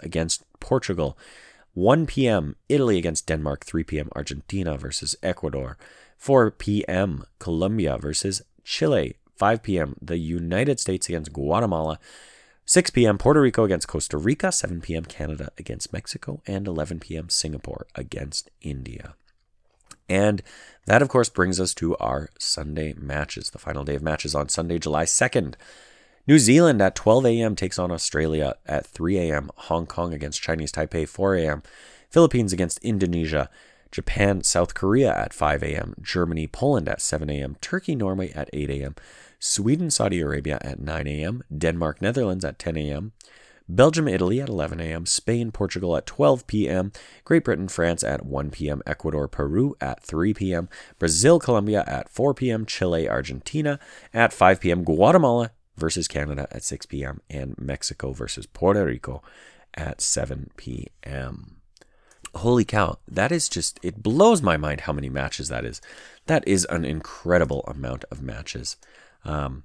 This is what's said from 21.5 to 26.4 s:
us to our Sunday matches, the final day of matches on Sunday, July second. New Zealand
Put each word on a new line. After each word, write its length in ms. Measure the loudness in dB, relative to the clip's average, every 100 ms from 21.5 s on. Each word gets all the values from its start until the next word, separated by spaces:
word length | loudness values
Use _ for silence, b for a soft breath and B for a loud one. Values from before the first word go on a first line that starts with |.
| 2
us 160 | -2 0
to 200 | -2 0
our 320 | -2 -2 -6 -8
Sunday 560 | -4 -4 -4 -4 -6 -6
matches, 540 | -6 -6 -6 -8 -10
the 80 | -10
final 240 | -8 -6
day 100 | -4
of 80 | -2
matches 320 | -2 -2 -2
on 160 | -2 -2
Sunday, 300 | -2 -2 -2
July 260 | 0 0 2
second. 520 | 2 2 0 -2 -8 B B B B B B 6
New 140 |
Zealand 420 | 8